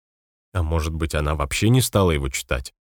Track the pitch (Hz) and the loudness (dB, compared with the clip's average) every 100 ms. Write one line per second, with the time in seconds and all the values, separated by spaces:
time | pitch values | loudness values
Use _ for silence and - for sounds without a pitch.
0 | _ _ _ _ _ 95 80 82 78 80 | _ _ _ _ _ -4 0 0 -2 -4
1 | 78 78 73 78 73 - 104 127 120 107 | -2 0 -2 -2 -4 0 2 2 2 2
2 | 92 76 67 - - 65 - _ | 2 2 -2 -6 -6 -6 -6 _